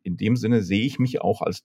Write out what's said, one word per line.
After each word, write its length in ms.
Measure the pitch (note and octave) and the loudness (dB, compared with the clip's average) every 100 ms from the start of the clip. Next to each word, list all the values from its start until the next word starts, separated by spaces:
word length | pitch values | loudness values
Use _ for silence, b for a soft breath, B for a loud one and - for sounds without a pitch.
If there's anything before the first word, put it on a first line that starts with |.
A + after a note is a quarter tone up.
in 120 | - E2+ | -8 -2
dem 200 | G#2 B2 | 0 2
Sinne 260 | A2 A#2 | 2 2
sehe 240 | F2+ G2 C3 | 2 0 0
ich 140 | - | 0
mich 200 | B2+ - | -2 0
auch 220 | - - | -2 0
als 220 | - F#2 | -2 -6